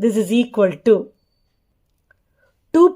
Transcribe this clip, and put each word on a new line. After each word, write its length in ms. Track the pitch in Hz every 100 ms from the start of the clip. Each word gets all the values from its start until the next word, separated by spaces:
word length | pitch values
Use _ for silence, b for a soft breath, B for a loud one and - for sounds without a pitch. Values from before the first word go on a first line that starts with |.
This 180 | 226 214
is 160 | 185 233
equal 460 | 240 - 190 143
to 220 | 233 196 - _ _ _ _ _ _ _ _ _ _ _ _ _ _ _ _ 320
two 100 | 359